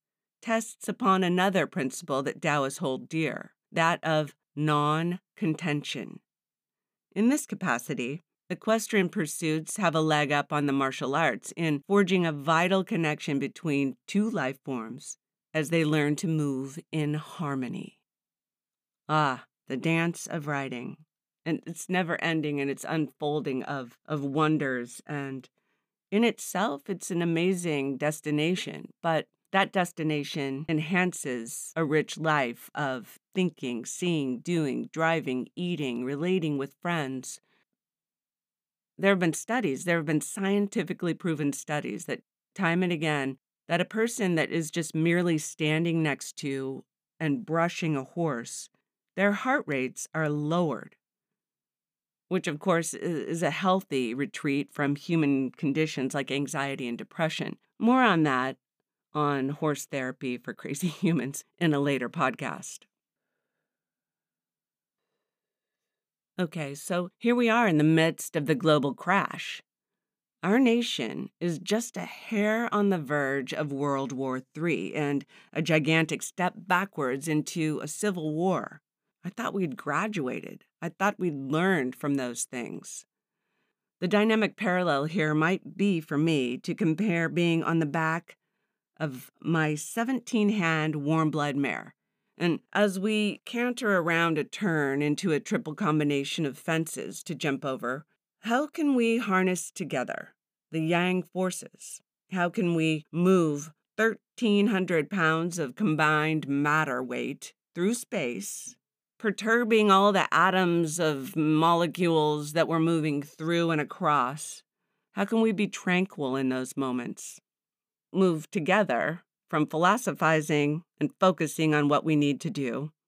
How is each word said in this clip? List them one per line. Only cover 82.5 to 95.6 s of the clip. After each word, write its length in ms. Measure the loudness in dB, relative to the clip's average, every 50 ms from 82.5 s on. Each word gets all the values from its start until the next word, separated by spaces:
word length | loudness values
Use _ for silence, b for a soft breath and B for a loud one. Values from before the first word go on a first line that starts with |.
| -6 -8 -8 -8 -10 -12 -14 -16 -18 -18 -20 _ _ _ _ _ _ _ _ _ _ _ _ _ _ _ _ _ _ -6
The 80 | -2 2
dynamic 480 | 2 4 4 4 4 2 2 0 -2
parallel 480 | -2 -2 0 0 0 2 2 2 2 0
here 300 | -2 -2 0 0 2 2
might 420 | 2 2 2 0 -2 -4 -8 -4
be 240 | 0 2 2 2 0
for 180 | -2 -2 0 2
me 400 | 2 4 4 2 2 0 -4 -6
to 160 | -6 -6 -4
compare 540 | 0 0 0 2 2 0 0 2 0 0 0
being 340 | 0 2 2 2 2 2
on 160 | 2 2 2 0
the 80 | 0
back 500 | 0 -2 -2 -2 -2 -2 -4 -6 -12 -20 _ _ _ _ _ _ _ _ _ _ _ _ -6
of 320 | -6 -6 -6 -8 -14 -18 _ _
my 360 | -2 0 0 2 2 0 0
seventeen 760 | -2 -6 -8 -4 -4 -2 -2 -2 -4 -4 -2 0 2 2 4
hand 460 | 2 2 0 0 0 0 0 0 -2
warm 340 | -2 0 2 2 4 2 2
blood 260 | 2 0 -2 0 0
mare. 380 | 0 0 0 -2 -4 -8 -12 -20 _ _ _ _ _ _ _ _
And 240 | -2 0 0 0 0 _ _
as 260 | 0 0 2 2 0 -2
we 420 | -2 0 0 0 0 0 -2 -4 -10
canter 500 | -8 -4 -2 -2 -2 -2 -2 0 0 2
around 420 | 2 2 2 2 2 2 2 2 0
a 60 | -2
turn 560 | -4 -4 -2 -2 0 2 2 2 2 2 2
into 320 | 2 2 2 2 2 0
a 80 | 0 0
triple 340 | 0 -2 -2 -2